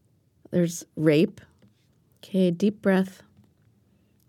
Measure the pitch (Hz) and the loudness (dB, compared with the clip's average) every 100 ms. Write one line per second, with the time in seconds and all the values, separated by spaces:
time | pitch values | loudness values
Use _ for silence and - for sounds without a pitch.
0 | _ _ _ _ - 175 170 170 - - | _ _ _ _ -8 -4 -4 -6 -14 -2
1 | 156 151 180 - - _ _ _ _ _ | 2 2 2 -4 -20 _ _ _ _ _
2 | _ _ - 196 180 170 202 208 202 190 | _ _ -6 -2 0 0 -2 -2 0 0
3 | 190 - _ _ _ _ _ _ _ _ | -2 -8 _ _ _ _ _ _ _ _
4 | _ _ | _ _